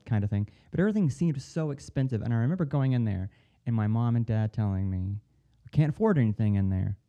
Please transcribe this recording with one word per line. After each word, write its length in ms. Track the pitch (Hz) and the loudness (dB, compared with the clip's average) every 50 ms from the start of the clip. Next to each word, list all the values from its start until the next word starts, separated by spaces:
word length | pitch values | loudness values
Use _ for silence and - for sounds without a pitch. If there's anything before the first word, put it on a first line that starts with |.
| _ | _
kind 180 | - 110 104 101 | -2 0 0 0
of 60 | 101 | 0
thing, 180 | 104 101 104 - - - _ _ | 0 -2 -2 -4 -8 -14 _ _
but 100 | - - | -2 0
everything 300 | 180 214 208 214 190 147 | 0 0 2 2 0 0
seemed 320 | - - 175 170 143 135 131 | 0 0 -2 -2 -2 -2 -8
so 300 | - - 170 160 151 139 | -8 -6 -4 -4 -4 -6
expensive. 500 | 143 - - - 139 135 131 127 104 - | -8 -12 -6 -2 -2 -2 0 -2 -2 -2
And 100 | 113 117 | 0 0
I 60 | 113 | 0
remember 260 | 113 135 175 185 175 | 2 0 0 -2 -2
going 280 | 139 - 143 135 131 127 | -2 0 0 2 2 2
in 120 | 123 117 | 2 0
there 240 | 110 98 92 92 104 - _ _ _ _ _ _ | 0 -2 -2 -4 -6 -10 _ _ _ _ _ _
and 100 | - 117 | -2 0
my 120 | 110 107 107 | 0 2 2
mom 280 | 110 117 120 120 117 | 2 2 2 2 2
and 80 | 120 113 | 0 0
dad 300 | 110 110 110 107 107 - | 0 0 0 0 -2 -2
telling 340 | - 107 101 95 95 95 95 | -2 -2 0 0 0 -2 -2
me, 280 | 95 92 90 98 101 107 - _ _ _ _ _ _ _ _ | -2 -2 -4 -4 -6 -8 -10 _ _ _ _ _ _ _ _
"We 60 | - - | -2 0
can't 180 | 143 156 147 | 2 2 2
afford 260 | - - 214 220 196 | 0 0 0 2 4
anything 380 | 147 120 110 104 - 113 104 101 | 4 2 2 2 2 0 2 2
in 160 | 98 98 95 | 2 2 2
there. 260 | 95 92 98 98 101 - _ | 0 0 -2 -2 -4 -8 _